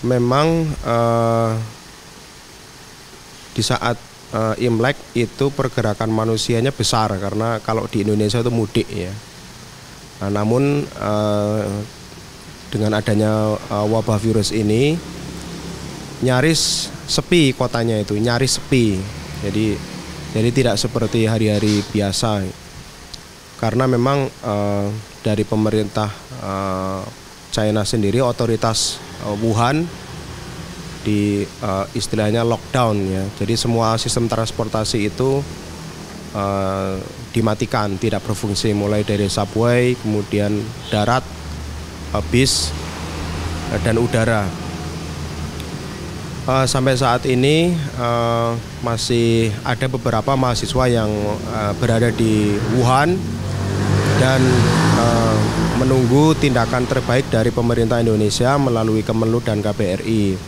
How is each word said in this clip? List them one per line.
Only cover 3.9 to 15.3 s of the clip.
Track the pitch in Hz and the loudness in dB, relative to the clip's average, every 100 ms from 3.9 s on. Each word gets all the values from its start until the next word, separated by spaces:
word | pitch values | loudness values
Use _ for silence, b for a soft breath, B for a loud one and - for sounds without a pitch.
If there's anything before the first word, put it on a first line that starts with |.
| 117 - - - | -2 -8 -20 -6
eh, | 110 110 110 | -2 0 0
Imlek | 120 113 123 147 - | 0 2 2 0 -4
itu | 120 113 - 139 | -2 -2 0 -2
pergerakan | 131 131 - 110 104 113 | 0 -2 0 -2 -2 0
manusianya | 110 110 110 - 117 127 | 0 2 0 0 0 0
besar, | - 110 117 107 95 | 0 0 2 0 -2
karena | 98 101 113 113 - | -4 -2 -2 -2 -2
kalau | 110 101 | -2 -2
di | 110 107 | -2 2
Indonesia | 104 104 120 | 2 2 2
itu | 120 | 0
mudik | 117 104 117 - | 0 0 -2 -2
ya. | 104 90 107 - - - - - - - - - - | -6 -8 -10 -14 -20 -20 -20 -20 -20 -20 -20 -20 -8
Nah, | 98 104 | -2 0
namun, | 107 120 143 143 147 | 2 2 2 0 -4
eh, | - 101 104 107 104 104 107 101 101 110 - - - - - - - - | -6 -2 0 0 0 0 -2 -2 -4 -8 -14 -20 -20 -20 -20 -18 -18 -8
dengan | 104 107 107 | -2 0 0
adanya, | 107 104 107 107 107 104 | 2 2 2 2 0 -2
eh, | - 104 107 | -4 -2 2
wabah | 113 107 107 | 0 2 0
virus | 113 110 101 | 2 0 0
ini, | 104 104 107 143 170 - - - | 0 2 4 2 0 -6 -12 -12